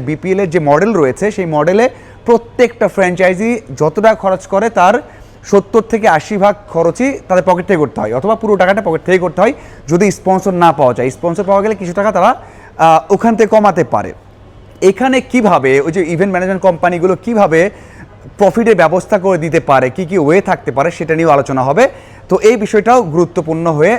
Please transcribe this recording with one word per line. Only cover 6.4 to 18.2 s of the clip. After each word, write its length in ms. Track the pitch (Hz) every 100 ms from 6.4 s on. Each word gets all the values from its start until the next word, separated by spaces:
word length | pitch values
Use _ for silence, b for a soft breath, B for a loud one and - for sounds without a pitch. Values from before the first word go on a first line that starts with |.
ভাগ 120 | 202 202 -
খরচই 380 | 165 165 156 262 269 -
তাদের 160 | 185 185
পকেট 160 | 180 175
থেকে 120 | 180
করতে 160 | 143 -
হয় 120 | 107 123
অথবা 160 | 190 220
পুরো 120 | 214 196
টাকাটা 200 | 185 202 196
পকেট 160 | 160
থেকে 160 | - 185
করতে 160 | 175 180
হয় 120 | 220 294 B B -
যদি 160 | 175 202 -
স্পন্সর 360 | 190 190 202 180
না 60 | 170 151
পাওয়া 140 | 131 123
যায়। 100 | 127 -
স্পন্সর 280 | 170 170 190
পাওয়া 120 | 196
গেলে 100 | 208 202
কিছু 140 | 175 180
টাকা 120 | 208 190
তারা, 140 | 196
আহ, 680 | 285 - - - - 165 160 -
ওখান 180 | 196 226 220
থেকে 140 | 208
কমাতে 280 | 220 208 175 139
পারে। 160 | 107 90 - - - - - - - 185
এখানে 260 | 196 262 254 -
কিভাবে 420 | 247 214 160 131 135 147
ওই 60 | 170
যে 40 | 160
ইভেন্ট 180 | 165 196
ম্যানেজমেন্ট 280 | 180 185 190
কোম্পানিগুলো 520 | 185 165 175 175 180 180
কিভাবে 360 | - 226 190 160 196 B B B B -